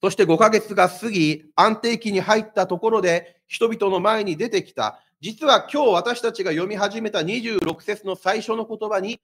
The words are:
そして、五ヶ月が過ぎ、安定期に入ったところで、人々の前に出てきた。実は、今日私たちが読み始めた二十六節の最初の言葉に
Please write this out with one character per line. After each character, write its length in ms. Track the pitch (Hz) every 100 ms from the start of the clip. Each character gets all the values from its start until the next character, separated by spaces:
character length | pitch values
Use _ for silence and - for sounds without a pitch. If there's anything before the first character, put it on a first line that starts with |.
そ 80 | 190
し 40 | 190
て、 100 | 175
五 120 | 170
ヶ 140 | 220
月 240 | 214 - 196
が 140 | 180
過 200 | - 226
ぎ、 420 | 202 156 156 - -
安 260 | 202 220
定 160 | 233 226
期 140 | 220
に 100 | 196
入 200 | 185 220
っ 40 | 220
た 140 | - 185
と 100 | 175
こ 140 | 220
ろ 100 | 220
で、 400 | 185 170 170 _ _
人 200 | - 226
々 240 | 226 202
の 80 | 190
前 240 | 196 220
に 140 | 202 156
出 140 | 226
て 120 | 190
き 100 | -
た。 300 | - 110 - _ _
実 260 | 165 226 302
は、 200 | 226 -
今 120 | 294 269
日 40 |
私 320 | 175 233 240
た 100 | 233
ち 120 | 220
が 80 | 185
読 180 | 156 185
み 60 | 208
始 260 | 208 220
め 80 | 220
た 140 | 208
二 180 | 160 233
十 180 | 233 208
六 220 | 160 160
節 240 | - 208 196
の 100 | 185
最 260 | 185 220
初 140 | - 226
の 100 | 220
言 240 | 214 214
葉 100 | 208
に 200 | 196 240